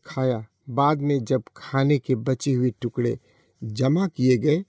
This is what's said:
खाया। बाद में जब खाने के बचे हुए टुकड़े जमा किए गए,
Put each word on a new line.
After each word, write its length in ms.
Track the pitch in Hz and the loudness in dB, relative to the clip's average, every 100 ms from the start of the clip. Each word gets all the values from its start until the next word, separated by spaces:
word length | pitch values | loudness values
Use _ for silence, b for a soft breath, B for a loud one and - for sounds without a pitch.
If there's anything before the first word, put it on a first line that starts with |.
| - | -6
खाया। 400 | - 131 117 107 _ - | -2 -2 -2 -6 _ -8
बाद 340 | 120 139 151 | 0 2 2
में 220 | 143 143 110 | 0 -2 0
जब 180 | 131 - - | -2 -2 -18
खाने 420 | - 135 139 147 | -4 0 2 2
के 160 | - 123 | 0 -2
बचे 380 | 120 131 - | 0 -2 0
हुए 180 | 127 123 - | 0 0 -2
टुकड़े 380 | 120 - 120 117 _ _ _ - 113 | -6 -2 -2 -2 _ _ _ -14 -10
जमा 440 | 107 131 156 190 | -2 0 2 0
किए 280 | - 127 123 | 0 2 2
गए, 280 | 131 156 | 2 0